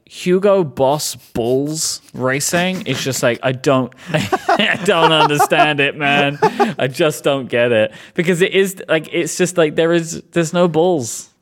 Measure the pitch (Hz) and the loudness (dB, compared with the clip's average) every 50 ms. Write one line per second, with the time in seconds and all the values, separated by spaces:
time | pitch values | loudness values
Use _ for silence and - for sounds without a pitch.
0 | _ _ - - - 180 180 190 190 208 196 196 175 135 127 - 135 131 147 151 | _ _ -16 -6 -2 0 2 2 4 4 4 2 2 0 0 0 2 2 2 0
1 | - - - 123 - - - 120 113 120 127 135 143 151 156 160 - - - - | -2 -6 -8 -10 -14 -10 -6 -4 -2 0 0 0 -2 -2 -4 -6 -6 -6 -6 -8
2 | - - - 123 123 127 131 143 147 - 185 175 180 185 185 180 - - 131 127 | -12 -14 -8 -4 -4 -2 -2 -2 -2 -2 -2 -2 -2 -2 -4 -6 -6 -6 -6 -4
3 | - 139 123 - 143 123 120 - - 131 131 123 - 151 135 131 127 117 - - | -4 -4 -4 0 0 0 0 0 -2 -4 -4 -2 0 2 2 2 0 -2 -6 -14
4 | - 180 160 156 - - - - - - 330 262 208 214 - - 175 196 190 165 | -10 -4 -4 -4 -2 -2 -4 -4 0 0 0 0 0 0 -2 -2 0 0 2 4
5 | 160 156 160 151 156 151 147 139 117 - 175 151 147 151 147 143 139 139 - 156 | 4 4 4 4 2 2 2 2 2 2 2 2 2 2 2 0 0 -2 -2 -2
6 | 147 143 143 143 143 143 143 143 - - - - - 220 147 - 131 127 131 - | -2 0 2 2 2 0 0 0 0 0 0 0 -2 -2 -2 -2 -4 -4 0 0
7 | 170 151 151 - - 160 139 139 127 104 123 120 120 123 117 107 107 - - - | 0 0 0 0 -2 -2 -2 -2 -2 -2 0 0 2 2 4 2 2 0 -2 -8
8 | - - - - 170 170 185 160 190 - 151 190 196 185 185 - - - 156 160 | -20 -10 -6 -4 0 0 0 2 2 2 2 2 0 0 -2 -8 -4 -2 -2 -2
9 | 151 - - 170 156 160 - - 185 175 - 180 160 151 147 170 160 165 170 170 | -2 -2 -4 -4 -4 -2 -2 -2 -2 0 2 2 0 2 2 2 2 2 2 2
10 | 165 160 165 - - _ - 170 165 156 180 175 175 175 151 156 170 185 180 147 | 0 -2 -8 -12 -12 _ -2 -2 -2 0 2 2 2 2 2 2 2 2 2 0
11 | 117 113 - - - - _ _ | -2 -4 -8 -12 -14 -16 _ _